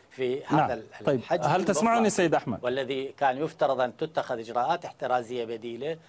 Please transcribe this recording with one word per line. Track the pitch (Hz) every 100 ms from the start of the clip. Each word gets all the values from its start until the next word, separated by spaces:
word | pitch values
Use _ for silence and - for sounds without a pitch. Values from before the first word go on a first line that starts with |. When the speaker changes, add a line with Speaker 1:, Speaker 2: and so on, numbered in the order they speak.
| _
Speaker 1:
في | - 131 131
هذا | - 156
Speaker 2:
نعم. | 135
Speaker 1:
ال-، | 113 - -
Speaker 2:
طيب، | 147 135
Speaker 1:
الحجم | - 175
Speaker 2:
هل | 135 175
تسمعني | 180 190 233 233
Speaker 1:
المطلق، | 220
Speaker 2:
سيد | - 175
أحمد؟ | 151 - 110
Speaker 1:
والذي | 123 131 123 135 135 -
كان | 139 127
يفترض | 151 - 147 131
أن | 127 113
تتخذ | 156 - 127 123
إجراءات | 113 117 127 170
احترازية | 135 - 135 127 113 123
بديلة | 113 117 117 117 139 160